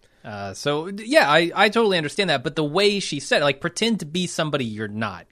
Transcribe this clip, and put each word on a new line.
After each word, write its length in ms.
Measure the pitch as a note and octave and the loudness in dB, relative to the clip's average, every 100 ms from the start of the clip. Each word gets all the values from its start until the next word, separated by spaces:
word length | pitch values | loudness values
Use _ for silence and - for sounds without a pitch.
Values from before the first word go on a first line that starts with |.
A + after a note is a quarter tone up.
| _ _ | _ _
Uh, 300 | B2+ G2+ G2 | -14 -10 -10
so, 380 | F#2+ C#3+ D3 E3+ | -6 -4 -2 -4
d-, 140 | G3+ A3 | -10 0
yeah, 220 | D#4 C#3+ | 4 6
I, 200 | D#3 E3+ F3 | 6 4 4
I 140 | G#3+ | 2
totally 280 | A3+ A3 F3+ | 4 2 2
understand 320 | D3 - F#3+ | 0 -2 0
that. 140 | C#3 | 0
But 140 | D#3 D#3+ | 0 -2
the 60 | |
way 360 | D3+ E3 G#3 G3+ | 0 2 2 2
she 220 | - C#3+ | -2 -6
said 200 | - A3+ | 0 2
it, 40 | D3 | 2
like, 160 | C#3 | 0
pretend 400 | E3+ - A3 G#3 | -4 -2 0 0
to 40 | D3 | -2
be 220 | E3+ F3+ | -4 -4
somebody 380 | - D#3 D3 A#2 | -2 -2 -2 -2
you're 240 | G#2+ A2 | -6 -6
not 360 | G#2+ A2 F2 E2+ | -4 -6 -8 -14